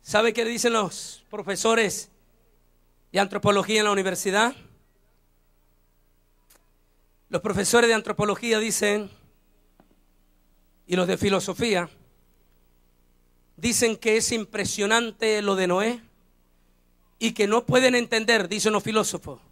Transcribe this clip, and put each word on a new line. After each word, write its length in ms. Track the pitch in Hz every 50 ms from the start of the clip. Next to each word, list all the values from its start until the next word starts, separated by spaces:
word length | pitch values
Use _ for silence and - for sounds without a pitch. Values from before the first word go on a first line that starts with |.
¿Sabe 300 | _ - - 208 226 233
qué 120 | 220 240 226
dicen 300 | 226 240 220 - 240 233
los 500 | 226 202 170 - - - - - - _ _
profesores 800 | - 208 196 196 196 180 - 220 226 226 220 190 - - - _ _ _ _ _ _ _ _ _ _ _ _ _ _ _ _ _ _ _ _ _
de 80 | - 190
antropología 640 | 202 196 202 202 - 202 202 196 190 196 220 214
en 60 | 214
la 40 | 208
universidad? 640 | 202 196 190 190 180 - - 202 185 208 226 240 - - - - _ _ _ _ _ _ _ _ _ _ _ _ _ _ _ _ _ _ _ _ _ _ _ _ _ _ _ _ _ _ _ _ _ _ _ _ _ _ _ _ _ _ _ _ _ _ _ _ _ _ _ _
Los 140 | - 175
profesores 460 | - 214 190 185 196 - - 233 233 233
de 60 | 226
antropología 680 | 220 220 220 214 - 208 208 196 196 - 240 220 214
dicen, 500 | 220 226 180 - 214 208 208 208 208 196 - _ _ _ _ _ _ _ _ _ _ _ _ _ _ _ _ _ _ _ _ _ _ _ _ _ _ _ _ _ _ _ _ _ _
y 80 | - 175
los 140 | 180 180 175
de 100 | 190 -
filosofía, 720 | - 202 196 185 - - 175 - 233 233 202 180 175 160 - _ - _ _ _ _ _ _ _ _ _ _ _ _ _ _ _ _ _ _ _ _ _ _ _ _ _ _ _ _ _ _
dicen 400 | - 160 240 226 - 247 226 220
que 200 | - - 226 214
es 140 | 226 220 -
impresionante 1120 | 240 226 208 - - 208 190 - - - 202 202 220 233 240 226 202 _ - 220 214 208
lo 140 | 208 202 196
de 100 | 190 185
Noé 340 | 180 175 185 208 226 247 240 226 _ _ _ _ _ _ _ _ _ _ _ _ _ _ _ _ _ _ _ _ _ _ _
y 140 | 226 226
que 160 | 233 - 208 202
no 160 | 214 240 233
pueden 320 | - 254 254 262 254 247
entender, 520 | 240 240 233 233 220 220 202 233 220 190 170
dicen 240 | 202 214 - 214
los 120 | 214 202 202
filósofos 560 | 233 214 220 196 - - 165 - 151 135 - _ _